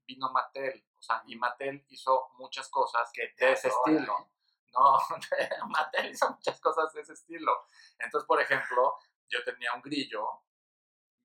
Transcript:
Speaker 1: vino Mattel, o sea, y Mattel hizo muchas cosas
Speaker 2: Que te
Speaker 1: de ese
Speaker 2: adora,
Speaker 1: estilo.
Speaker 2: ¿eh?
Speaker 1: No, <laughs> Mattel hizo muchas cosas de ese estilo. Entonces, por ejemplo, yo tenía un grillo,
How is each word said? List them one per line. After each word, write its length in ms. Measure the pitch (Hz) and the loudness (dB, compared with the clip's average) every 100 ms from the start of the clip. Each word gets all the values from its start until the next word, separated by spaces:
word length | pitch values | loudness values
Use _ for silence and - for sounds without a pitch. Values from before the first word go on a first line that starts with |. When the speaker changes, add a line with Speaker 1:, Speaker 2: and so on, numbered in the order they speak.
| - | -18
Speaker 1:
vino 240 | 131 131 | -8 -2
Mattel, 540 | 127 - 135 135 110 _ _ | -2 -2 -4 -6 -6 _ _
o 40 | |
sea, 200 | - 113 | -4 -4
y 100 | - 117 | -6 -4
Mattel 460 | 123 - 139 139 _ | -4 -4 -6 -8 _
hizo 400 | 131 131 131 - | -4 2 2 2
muchas 340 | 127 131 139 - | -10 -12 -10 -2
cosas 420 | 135 113 117 117 | 0 2 0 -2
Speaker 2:
Que 140 | 123 113 | -4 -8
te 180 | - 131 | 2 4
Speaker 1:
de 60 | |
ese 160 | 107 127 | 4 2
Speaker 2:
adora, 220 | 113 156 | 2 4
Speaker 1:
estilo. 260 | 156 120 101 | 2 2 -4
Speaker 2:
¿eh? 80 | - _ _ _ _ | -6 _ _ _ _
Speaker 1:
No, 260 | 123 139 135 | 4 6 6
<laughs> 680 | - - - - - - - | 2 -6 -4 -2 -2 -4 -4
Mattel 460 | - - 180 - | -2 -2 -2 -4
hizo 180 | - 254 | 0 -2
muchas 300 | - - - | 0 -6 -2
cosas 320 | 160 160 160 | 0 0 -2
de 80 | 151 | -4
ese 140 | 151 | -16
estilo. 520 | - - 165 143 - - - - - | -18 -16 -4 0 0 -2 -20 -20 -12
Entonces, 260 | 117 147 | -4 -2
por 160 | - 151 | 2 2
ejemplo, 580 | 131 131 - 127 135 - _ _ - | 2 0 0 2 2 0 _ _ -6
yo 160 | 120 | -6
tenía 300 | 123 120 123 | -6 -6 -6
un 80 | 123 | -6
grillo, 600 | 135 147 117 110 113 - _ _ _ _ _ _ _ _ | -6 -6 -4 -6 -6 -8 _ _ _ _ _ _ _ _